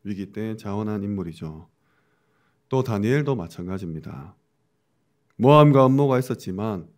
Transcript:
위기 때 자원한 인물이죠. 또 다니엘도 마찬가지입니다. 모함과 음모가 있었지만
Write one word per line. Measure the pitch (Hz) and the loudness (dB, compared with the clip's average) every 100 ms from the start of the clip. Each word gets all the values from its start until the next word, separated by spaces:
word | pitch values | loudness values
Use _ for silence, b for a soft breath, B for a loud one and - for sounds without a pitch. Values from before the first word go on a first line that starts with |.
위기 | 98 98 98 | -10 -10 -10
때 | 107 110 110 | -10 -10 -10
자원한 | 104 101 107 107 | -8 -6 -6 -6
인물이죠. | 101 101 85 80 82 78 82 _ _ _ _ _ _ _ _ _ _ | -6 -8 -10 -12 -14 -14 -20 _ _ _ _ _ _ _ _ _ _
또 | 131 | -4
다니엘도 | 120 104 107 143 143 127 | -2 -2 0 0 -2 -6
마찬가지입니다. | 82 - 90 92 87 78 78 67 78 _ _ _ _ _ _ _ _ _ _ - | -8 -12 -10 -10 -10 -12 -14 -16 -18 _ _ _ _ _ _ _ _ _ _ 2
모함과 | 123 151 147 135 131 | 6 8 8 8 6
음모가 | 135 143 127 | 4 2 0
있었지만 | 131 113 - 92 110 98 82 | -2 -8 -8 -8 -6 -8 -12